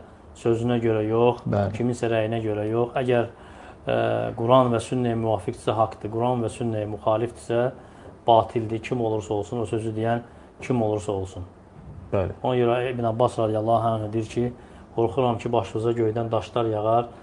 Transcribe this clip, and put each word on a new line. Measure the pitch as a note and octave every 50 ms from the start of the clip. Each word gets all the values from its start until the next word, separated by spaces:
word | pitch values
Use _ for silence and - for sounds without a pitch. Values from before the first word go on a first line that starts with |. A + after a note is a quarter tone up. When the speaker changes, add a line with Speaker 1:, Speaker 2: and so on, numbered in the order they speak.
| - - - - - - -
Speaker 1:
sözünə | - - A#2+ A#2 A2+ A#2 B2 B2 A#2+ A#2
görə | A2+ A2 G#2+ G#2+ G#2+
yox, | A2+ A#2 A#2+ B2 A#2+ - -
Speaker 2:
Bəli. | A#2 A2 G2+ G2+ F#2+ G2+
Speaker 1:
kiminsə | G#2+ A#2 B2 A#2+ - B2 A2+
rəyinə | A#2 A2+ A2 A2 A#2 A2+ A2
görə | G#2+ G#2 G#2 G#2 G#2+
yox. | A2+ A#2 A#2+ A#2+ -
Əgər, | C#3+ C3 B2+ B2 A#2+ A2 G2+ - - - - - - - - - - -
ə, | B2+ A#2+ A#2 A2+ A2+ A2+ A2+ A2+ A2+ A2
Quran | A#2 A#2 A2+ B2+ C3 B2+ A#2+ A#2
və | A2+
sünnəyə | A2+ - C3 B2+ B2 A#2+ A#2
müvafiqdirsə, | A2+ A2+ A2+ G#2+ G2 - C3 - - - B2+
haqqdır, | G#2+ A2+ A2 G#2 - - - G#2
Quran | A2+ A2+ A#2+ B2 B2+ A#2+ A2+
və | G#2+
sünnəyə | - - B2 A#2 A2 G#2+ G#2 G#2 G#2+
müxalifdirsə, | G#2 - A2 G#2+ A2 A#2+ A#2+ A#2+ - - - A#2 A#2 A#2+ C3+ - - - - - - - - - - -
batildir, | - A#2 A2 A2 - - A#2+ A2 G#2+ A2+ A2
kim | - - C3 B2
olursa | A2+ A2 A2 A2 G2 - G#2+
olsun, | G#2 G2 - B2 A#2+
o | A2
sözü | G2 A#2+ A2+ A2 A2+ G#2+
deyən | A2 A2+ A#2 A#2 A#2+ A#2+ - - - - - - -
kim | - - C3+ A#2+
olursa | A2 G#2+ G#2+ G#2+ G2+ -
olsun. | G2+ F#2+ F#2+ F#2+ - F2+ F2+ - - - - - - - - - - - - - -
Speaker 2:
Bəli. | G2+ F2+ F#2 - - -
Speaker 1:
Ona | B2+ B2+
görə | B2 A#2+ A#2 A#2+ B2+ B2 C3 B2+
İbn | A#2+ A#2
Abbas | A2+ A2 A2+ B2 A#2 - -
radiyallahu | A2+ G#2+ G#2+ G#2+ G#2+ A2+ A#2 A2 A2+
anh | A#2 A2+ A2 G#2+ G#2 G#2+
deyir | A2+ G#2+
ki, | - - A#2+ A#2+ A#2+ - - - - - - - - -
"Qorxuram | A2+ A#2 A2+ - C#3 B2+ B2 A2+
ki, | G2+ - A#2 A#2+
başınıza | A#2 - - - A2 A2 A#2+
göydən | A#2 A#2 A2+ A2 G#2+ A#2+ A2+ A2+
daşlar | A#2 G#2+ G#2+ - - B2 A2+
yağar, | A2+ A2 G#2 G#2 A2 A2+ A#2+ A#2+ - - -